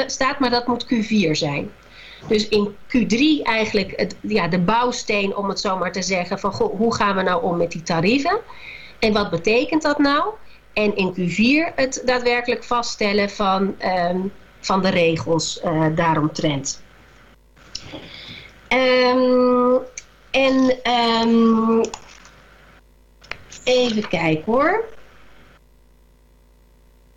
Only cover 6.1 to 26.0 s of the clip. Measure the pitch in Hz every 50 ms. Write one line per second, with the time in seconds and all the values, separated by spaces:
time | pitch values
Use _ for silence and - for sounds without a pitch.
6.1 | 196 180 180 - 196 - - 196 - - 233 214 - 185 226 233 226 - 220 202
7.1 | 196 190 180 185 180 170 185 185 170 170 170 170 - 170 - - 170 160 160 202
8.1 | 247 285 285 339 392 466 - - - - - - - - - - - - 233 220
9.1 | 214 214 202 170 170 165 - 214 220 247 302 - 320 311 320 294 294 294 285 277
10.1 | 277 302 339 415 440 - - - - - - - - 214 214 208 202 208 185 180
11.1 | 180 185 180 175 170 202 220 247 285 311 330 339 - 269 269 262 - - - 247
12.1 | 247 247 240 240 240 240 240 247 240 233 - - 247 240 233 - - - 214 202
13.1 | 202 208 202 202 - - 208 190 190 190 196 190 - - - 196 185 180 175 175
14.1 | 180 185 185 202 - - - - - - - - 190 190 180 190 190 180 170 165
15.1 | 165 156 - 156 165 156 156 - - - - 180 160 156 160 156 160 175 170 160
16.1 | 160 160 147 156 - - - 156 143 139 135 - - - - - - - - -
17.1 | - - - - - _ _ _ _ - - - - - - - - - - -
18.1 | - - - - - - - - - - - - 240 254 262 254 254 254 254 247
19.1 | 254 254 254 254 254 254 247 247 247 247 247 247 254 254 254 - - - - -
20.1 | - - - - - 262 269 262 262 262 262 254 254 - - 240 247 240 233 233
21.1 | 233 226 226 233 233 233 226 226 226 220 226 226 226 226 226 - - - - -
22.1 | - - - - - - - - - - - - - - - _ _ _ _ _
23.1 | _ _ - - - - - - - - - 247 254 254 247 240 214 214 202 -
24.1 | - 165 165 160 156 156 - 214 233 262 294 339 392 466 453 - - - - -
25.1 | - - - - - - - - - _ _ _ _ _ _ _ _ _